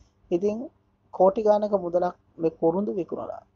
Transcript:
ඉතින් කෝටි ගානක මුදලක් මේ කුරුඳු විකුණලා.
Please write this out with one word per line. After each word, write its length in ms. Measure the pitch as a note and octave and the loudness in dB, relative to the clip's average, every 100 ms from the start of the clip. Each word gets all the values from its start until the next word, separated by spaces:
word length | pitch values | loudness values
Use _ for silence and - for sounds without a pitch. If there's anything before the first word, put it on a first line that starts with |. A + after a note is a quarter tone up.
| _ _ - | _ _ -4
ඉතින් 280 | F3 G3+ A3 D4 _ _ _ _ | -2 0 -4 -10 _ _ _ _
කෝටි 280 | - F#3 F#3+ | 2 2 4
ගානක 300 | G#3 G#3 G#3 | 2 2 2
මුදලක් 320 | G3+ F3 F3 F3 - _ | -2 0 -2 -2 -6 _
මේ 160 | - D#3+ | -4 -4
කුරුඳු 400 | - E3 F3+ G#3 | 0 0 0 -2
විකුණලා. 500 | G#3 D#3 - A2+ - _ | -4 -6 -8 -10 -12 _